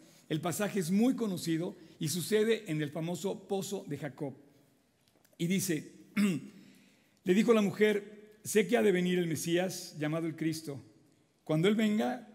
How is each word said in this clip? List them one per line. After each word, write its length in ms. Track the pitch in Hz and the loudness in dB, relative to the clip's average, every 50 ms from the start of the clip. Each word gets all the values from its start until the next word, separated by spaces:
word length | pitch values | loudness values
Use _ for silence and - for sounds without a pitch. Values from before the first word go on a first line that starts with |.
| - - - - _ - | -20 -20 -20 -20 _ -6
el 100 | 160 160 | -4 -4
pasaje 400 | 147 180 147 - 208 196 - 202 | -2 -4 -2 -2 -2 -2 -2 -2
es 120 | 175 151 | -2 0
muy 240 | 190 202 226 262 262 | 2 2 4 2 2
conocido 600 | 254 233 208 185 165 - 165 165 156 170 190 - - - - - - | 0 -2 -4 -4 -4 -4 -2 -2 -2 -2 -4 -8 -12 -16 -20 -10 -6
y 120 | 160 151 | -4 -4
sucede 600 | 123 180 156 - 202 214 214 226 226 214 - - | -4 -4 -2 0 2 2 2 2 0 0 -2 -4
en 100 | 156 151 151 | -4 -4 -4
el 80 | 139 | -4
famoso 560 | - 170 160 170 175 175 180 196 185 - - - | -4 -6 -6 -6 -6 -4 -6 -6 -6 -8 -6 -4
pozo 380 | 196 190 190 - 208 190 - - | -4 -4 -4 -4 -8 -10 -8 -8
de 100 | 143 139 | -8 -8
Jacob. 380 | 156 143 127 - 147 139 113 - - - _ _ _ _ _ _ _ _ _ _ _ _ _ _ _ _ _ - | -8 -8 -8 -8 -8 -10 -10 -12 -18 -20 _ _ _ _ _ _ _ _ _ _ _ _ _ _ _ _ _ -4
Y 80 | 170 170 | -2 0
dice, 460 | 196 190 - - 165 151 - - - - - - - | 0 0 0 0 -2 -4 -6 -10 -16 -20 -20 -6 -2
<clears throat> 1080 | 214 202 202 170 - - - - - - - - - - _ _ _ _ _ _ _ - | 0 2 2 2 -2 -6 -10 -16 -20 -20 -20 -20 -20 -20 _ _ _ _ _ _ _ 0
le 100 | 180 185 | 2 4
dijo 200 | 208 208 233 226 | 4 6 6 6
la 80 | 220 | 6
mujer, 760 | 208 190 - - 214 214 208 202 - - - - - - - - - | 4 2 2 2 4 4 4 2 -2 -8 -14 -20 -20 -20 -20 -16 -8
"Sé 240 | - - 208 220 175 | 0 2 2 2 4
que 100 | 240 233 | 4 4
ha 60 | 220 | 4
de 80 | 208 | 4
venir 260 | 180 180 180 180 180 180 | 4 4 2 2 2 0
el 80 | 175 | 0
Mesías, 680 | 165 156 - - 175 165 175 185 185 - - - - - 151 | 0 -2 -4 -2 0 0 0 0 0 -4 -8 -10 -12 -8 -4
llamado 300 | 151 151 156 165 165 165 | -2 -2 -2 -2 -4 -4
el 80 | 156 | -4
Cristo. 440 | - 160 160 156 160 - 147 139 123 104 - - _ _ _ _ _ _ _ _ _ _ | -4 -2 -4 -4 -4 -6 -10 -12 -12 -14 -18 -20 _ _ _ _ _ _ _ _ _ _
Cuando 240 | - 156 156 165 202 | 0 2 4 4 4
Él 80 | 220 | 4
venga, 560 | 214 220 214 208 214 233 247 247 254 - - | 4 4 2 2 2 0 0 -2 -6 -8 -14